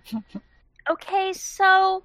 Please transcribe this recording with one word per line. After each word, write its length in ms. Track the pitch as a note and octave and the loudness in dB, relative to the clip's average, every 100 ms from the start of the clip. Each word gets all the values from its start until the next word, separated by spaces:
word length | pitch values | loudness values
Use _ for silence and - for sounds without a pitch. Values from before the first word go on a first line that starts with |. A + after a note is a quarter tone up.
| - A3 - - - _ _ _ - | -8 -12 -12 -16 -18 _ _ _ -6
Okay, 440 | E4 - F#4+ F#4+ | -6 -4 -2 -2
so, 720 | F#4 - - F#4+ F#4+ F#4+ F#4+ | -6 -10 0 4 4 4 0